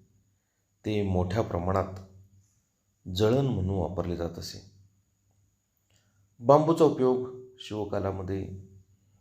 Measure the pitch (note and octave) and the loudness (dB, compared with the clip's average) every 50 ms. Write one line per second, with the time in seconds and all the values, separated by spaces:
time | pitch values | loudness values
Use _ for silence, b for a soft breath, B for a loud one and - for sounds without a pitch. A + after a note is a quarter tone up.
0 | _ _ _ _ _ _ _ _ _ _ _ _ _ _ _ _ _ G#2 F2 G#2 | _ _ _ _ _ _ _ _ _ _ _ _ _ _ _ _ _ -4 -2 -2
1 | G2+ G2 F#2 F2+ F2+ F2+ F#2 A2+ A2 - - F2 E2+ F2+ F#2+ F#2+ F2+ - - - | 0 0 2 0 0 0 0 -2 -2 0 -2 -4 -2 0 0 0 0 -2 -6 -14
2 | - - - - - _ _ - _ _ _ _ _ _ _ _ _ _ _ _ | -16 -18 -20 -20 -20 _ _ -20 _ _ _ _ _ _ _ _ _ _ _ _
3 | _ F#2+ F#2 F2+ G#2+ G#2+ A#2 C3+ C#3 C3+ A#2 G2 F#2 F#2 G2 G2 E2+ D2+ F2+ - | _ -10 -2 2 2 4 4 4 2 0 0 0 0 -2 0 -2 -2 -2 -2 -4
4 | F2 F2+ F2 E2 E2+ E2 E2 - F2+ - - G2+ - - _ - - _ _ _ | -4 -4 -4 -4 -4 -6 -8 -10 -12 -12 -14 -16 -20 -20 _ -20 -20 _ _ _
5 | _ _ _ _ _ _ _ _ _ _ _ _ _ _ _ _ _ _ _ _ | _ _ _ _ _ _ _ _ _ _ _ _ _ _ _ _ _ _ _ _
6 | _ _ _ _ _ _ _ _ A#2+ A#2+ C#3 D3+ D3+ D#3 E3 D#3+ E3 D3 C#3+ - | _ _ _ _ _ _ _ _ 4 6 6 6 6 4 4 6 6 4 4 4
7 | B2+ B2+ B2+ B2+ - - - - - - - _ - - G#2 G#2+ G#2 G2+ G2+ G2+ | 2 2 2 2 -2 -6 -10 -16 -18 -20 -20 _ -14 -10 -8 -6 -6 -4 -4 -4
8 | F#2+ G2 F#2+ F#2+ F#2+ F#2 F#2+ F#2+ F#2 F#2+ F#2+ F#2+ - - - - - _ _ _ | -2 -2 -4 -4 -6 -6 -6 -6 -6 -8 -12 -14 -16 -20 -20 -20 -20 _ _ _
9 | _ _ _ _ | _ _ _ _